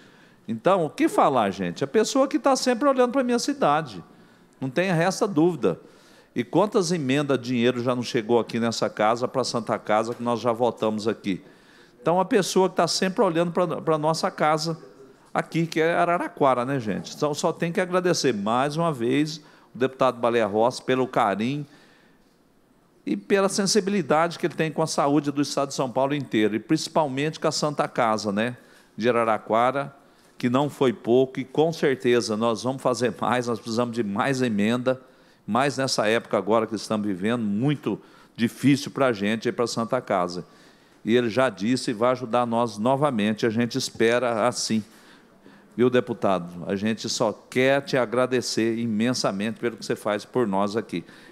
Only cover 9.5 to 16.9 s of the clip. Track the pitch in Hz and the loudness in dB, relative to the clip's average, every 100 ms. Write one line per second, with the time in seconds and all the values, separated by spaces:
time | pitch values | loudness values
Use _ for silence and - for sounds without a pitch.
9.5 | 120 110 110 - 107 113 120 120 117 123 | -4 -4 -4 0 0 0 -4 -2 -2 -2
10.5 | 113 120 110 110 107 110 101 101 87 - | 0 0 0 -2 0 -2 -4 -4 -6 -8
11.5 | - _ - - _ - 175 180 202 175 | -20 _ -20 -20 _ 0 0 2 0 2
12.5 | 190 185 185 170 - 190 180 196 165 175 | 2 2 2 0 0 -2 0 2 2 0
13.5 | 170 180 139 156 156 151 160 190 - 156 | 0 -2 -2 -2 0 0 -2 -4 0 0
14.5 | 156 165 160 - - - - _ - 165 | 0 -2 -8 -12 -20 -20 -20 _ -6 -2
15.5 | 160 165 165 160 175 175 175 311 - 139 | -2 -2 0 2 2 2 0 -2 2 4
16.5 | 123 123 139 107 | 4 0 -2 -2